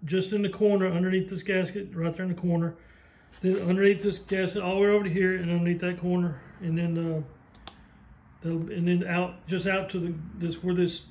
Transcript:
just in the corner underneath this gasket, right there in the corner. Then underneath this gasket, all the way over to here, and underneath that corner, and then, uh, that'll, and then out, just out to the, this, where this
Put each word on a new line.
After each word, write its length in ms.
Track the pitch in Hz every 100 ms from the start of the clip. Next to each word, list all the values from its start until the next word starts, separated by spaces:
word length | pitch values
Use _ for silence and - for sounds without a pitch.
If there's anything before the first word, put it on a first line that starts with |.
| 151
just 260 | 185 190
in 100 | 208
the 80 | 202
corner 380 | - 208 202 185
underneath 420 | 170 185 190 185
this 140 | 185
gasket, 500 | - 190 175 208 196
right 220 | 175 165 165
there 80 |
in 100 | 185
the 80 | 170
corner. 340 | 180 170 170 165 - - - _ _ -
Then 160 | 185 190 175
underneath 340 | 190 196 202
this 160 | 202 -
gasket, 440 | - 190 185 185
all 140 | 180 190
the 60 |
way 60 | 202
over 160 | 208
to 60 | 196
here, 260 | 175 185 185
and 160 | 170
underneath 300 | 175 175 175
that 160 | 175 175
corner, 420 | 180 180 175 147 - -
and 160 | 175 160
then, 200 | 170 165
uh, 240 | 165 160 139 - - - - - - - - - - -
that'll, 300 | 165 165 165
and 160 | 175 175
then 180 | 180 180
out, 380 | 175 180 - -
just 220 | 180 190
out 220 | 190 190
to 100 | 185
the, 140 | 170 160 - -
this, 260 | 170 -
where 100 | 180
this 340 | 180 170 - -